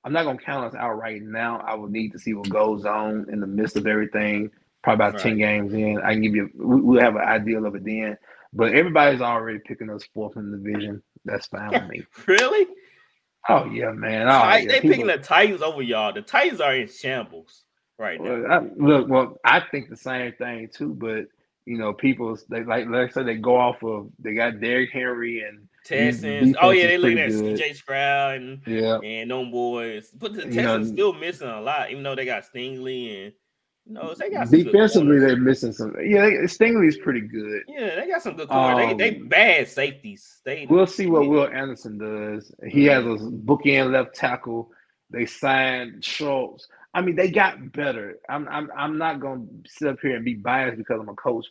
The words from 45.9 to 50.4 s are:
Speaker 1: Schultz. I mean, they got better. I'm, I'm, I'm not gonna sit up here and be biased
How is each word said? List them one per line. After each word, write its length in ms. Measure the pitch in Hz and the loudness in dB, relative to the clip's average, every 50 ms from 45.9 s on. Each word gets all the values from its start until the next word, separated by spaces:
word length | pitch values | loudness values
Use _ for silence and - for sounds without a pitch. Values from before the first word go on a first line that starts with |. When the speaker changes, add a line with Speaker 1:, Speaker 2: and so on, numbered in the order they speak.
| 101 92 - | -12 -12 -10
Speaker 1:
Schultz. 640 | - - - 151 143 139 135 123 - - - - _ _ _ _ _ - | -10 -8 -6 -4 -2 -2 -2 -4 -6 -10 -16 -20 _ _ _ _ _ -4
I 60 | 180 | -4
mean, 140 | 185 180 165 | -2 0 0
they 140 | 165 185 185 | 0 0 2
got 420 | 160 208 196 190 - - 131 123 | 2 2 2 0 0 -6 -14 -12
better. 460 | - 147 147 143 120 113 101 101 69 - - - | -8 -6 -4 -4 -4 -6 -8 -12 -14 -16 -12 -10
I'm, 200 | 135 147 147 - | -8 -8 -8 -8
I'm, 200 | 151 147 151 - - | -8 -8 -8 -10 -8
I'm 220 | 143 143 151 156 156 | -6 -6 -4 -4 -4
not 220 | 160 160 151 139 | -4 -4 -4 -6
gonna 240 | 139 135 131 127 113 98 - - - | -8 -8 -10 -10 -12 -14 -18 -20 -20
sit 220 | - - - 151 143 | -20 -8 -4 -4 -4
up 100 | 135 - | -4 -2
here 160 | - 143 127 | -4 -4 -4
and 80 | 113 117 | -2 -4
be 100 | 123 120 | -6 -6
biased 420 | 104 | -4